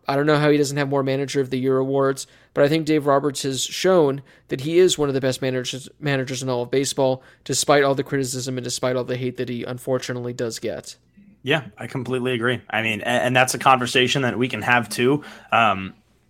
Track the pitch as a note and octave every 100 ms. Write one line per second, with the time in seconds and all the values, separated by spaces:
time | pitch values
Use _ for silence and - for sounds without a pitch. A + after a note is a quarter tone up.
0 | - C#3 D3+ D3 D3+ D3 C#3 C#3+ C#3 C#3
1 | C3+ C3+ C#3+ C#3+ B2+ C3 C3 C3 C3+ C#3
2 | C3+ C3+ - _ _ - C#3+ D#3+ D3+ D#3
3 | C#3+ C#3 C#3+ C3+ C#3 C3 - - F3+ F#3
4 | C#3+ C#3 - _ - C3+ D3 E3+ F#3 D#3
5 | C#3+ C3+ C3 B2 C3 B2+ B2 C3 - -
6 | D3 C3+ B2+ B2+ C3 B2 B2 C3+ C3+ -
7 | C3 B2+ - _ - C3+ - D3 C#3 C3+
8 | C3+ C#3 C3 C3 B2+ B2+ B2 - B2+ B2+
9 | A#2+ B2+ B2+ B2 B2 A#2+ A#2 B2+ - B2+
10 | - B2 B2 B2 A#2 A2+ A2 D#2+ - -
11 | _ _ - _ B2+ B2+ B2 - A#2+ C#3
12 | B2 B2+ B2 B2 A#2+ B2 - G#2+ A2+ G#2
13 | A#2 B2 B2+ B2+ B2+ B2 C#3 B2+ A#2+ C3+
14 | B2 C#3+ B2 G2+ C3 A2 B2 B2 A2 -
15 | B2 D3 - - - A2 A2 F#2+ F#2+ -
16 | _ _